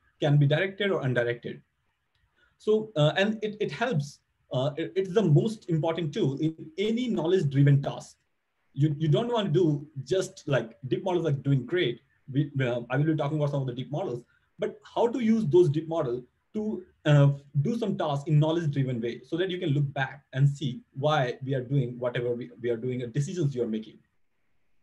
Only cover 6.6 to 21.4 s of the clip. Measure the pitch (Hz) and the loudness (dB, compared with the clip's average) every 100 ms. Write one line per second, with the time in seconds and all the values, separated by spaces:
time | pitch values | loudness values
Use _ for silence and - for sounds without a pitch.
6.6 | - - 214 226 254 165 156 190 143 135 | -12 -4 -2 -2 -2 -2 2 2 2 4
7.6 | 143 139 - - - _ _ _ _ _ | 6 4 2 -8 -16 _ _ _ _ _
8.6 | _ - 151 143 156 190 240 233 190 160 | _ -2 0 0 2 2 2 -2 0 2
9.6 | 160 143 - 135 - 185 185 - - 131 | 2 0 -6 -14 -2 -2 -2 -10 -2 -2
10.6 | 110 - 123 190 190 170 160 131 143 135 | -2 -12 -4 -2 0 0 0 -2 0 0
11.6 | 113 180 139 120 _ _ - 131 143 135 | 0 -2 -2 -4 _ _ -4 -2 -2 -2
12.6 | 123 120 120 135 160 151 143 156 143 143 | -2 -2 -2 0 0 0 -2 0 -2 -2
13.6 | 127 120 - 151 180 117 - _ _ - | -4 -6 -8 -6 -6 -8 -12 _ _ -8
14.6 | 214 - - - 233 262 220 226 165 175 | -8 -8 -8 0 0 2 2 2 4 6
15.6 | 165 147 156 165 131 123 - _ _ 214 | 6 2 -2 -4 -2 -4 -8 _ _ -6
16.6 | 214 - - _ 156 147 139 - - 143 | -6 -6 -12 _ 4 6 6 2 -4 -2
17.6 | 226 233 208 - 160 143 175 151 156 170 | 0 -2 -2 -2 -2 -4 2 4 4 2
18.6 | 160 139 127 117 117 110 - 165 190 180 | 0 -2 -2 -2 -4 -8 -8 -4 -4 -2
19.6 | 180 139 139 143 131 - _ 131 143 - | -2 0 -2 -4 -6 -8 _ 0 0 0
20.6 | 143 120 - 139 147 151 135 - | -6 -8 -14 -4 0 2 0 -4